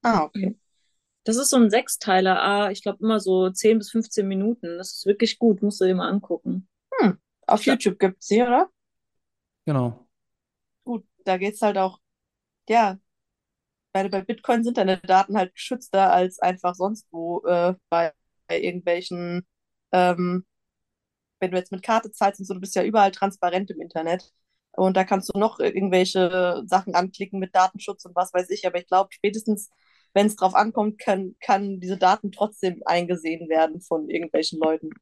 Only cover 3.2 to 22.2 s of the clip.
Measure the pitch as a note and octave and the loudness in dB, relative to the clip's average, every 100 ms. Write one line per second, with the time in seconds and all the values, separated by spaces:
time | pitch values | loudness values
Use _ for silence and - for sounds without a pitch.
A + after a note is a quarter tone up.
3.2 | F#3+ F#3 F#3 F#3 A3 A3+ G3+ A3+ A3+ - | 2 2 2 2 4 4 2 -4 -2 -2
4.2 | G3 F#3+ G3+ A#3 E3+ E3+ F#3 - F#3+ G#3 | -2 0 -2 -4 -8 -10 -12 -6 0 2
5.2 | A3+ - A#3 G3 G#3 - F#3 F#3 - G3+ | 0 2 2 4 0 2 0 2 0 -4
6.2 | - E3+ - F#3 - _ _ C5 A3+ - | -4 -6 -4 -8 -8 _ _ 2 2 2
7.2 | _ _ - G#3+ - B3+ G#3 F#3 F#3+ F#3 | _ _ 0 0 2 0 0 0 -2 -2
8.2 | - G#3 B3 B3 F#4 _ _ _ _ _ | -2 2 4 2 0 _ _ _ _ _
9.2 | _ _ _ _ - C#3+ B2 A2 _ _ | _ _ _ _ -2 -2 -2 -6 _ _
10.2 | _ _ _ _ _ _ - A#3 _ _ | _ _ _ _ _ _ -8 -8 _ _
11.2 | - F#3 G3 G#3 G#3+ F#3+ F#3+ F#3 _ _ | -4 -2 -4 -2 0 0 -2 -4 _ _
12.2 | _ _ _ _ - A3+ G#3 G3 _ _ | _ _ _ _ 0 2 2 -2 _ _
13.2 | _ _ _ _ _ _ _ G3 G3 F#3+ | _ _ _ _ _ _ _ -4 -2 -4
14.2 | F#3+ A3+ - A#3 A#3 A#3+ F#3+ F#3 F3+ F#3 | -6 -8 0 0 0 0 0 0 4 2
15.2 | G3 G#3 F#3 - - B3+ - G3 F#3+ F3+ | 4 -2 -2 -6 -10 -10 -2 2 4 4
16.2 | F#3 - F3+ F#3 F3+ F3+ F#3+ A3 _ E3 | 2 0 -4 -2 -6 -2 -4 -4 _ -10
17.2 | E3+ E3+ - F3 F3 F#3 _ E3+ E3+ _ | -6 -4 0 2 0 -2 _ 0 0 _
18.2 | _ _ - E3+ - F3+ F3 F3 F3+ F3 | _ _ -6 -4 -4 -4 -2 -2 -4 -8
19.2 | F3 F3 - _ _ _ _ F#3 F3+ F3 | -6 -6 -8 _ _ _ _ 2 2 2
20.2 | F3+ F3+ - _ _ _ _ _ _ _ | -2 -2 -6 _ _ _ _ _ _ _
21.2 | _ _ F#3 F#3 F3+ F#3+ - A3+ A3 - | _ _ -4 -4 -6 -10 -2 -2 -2 -2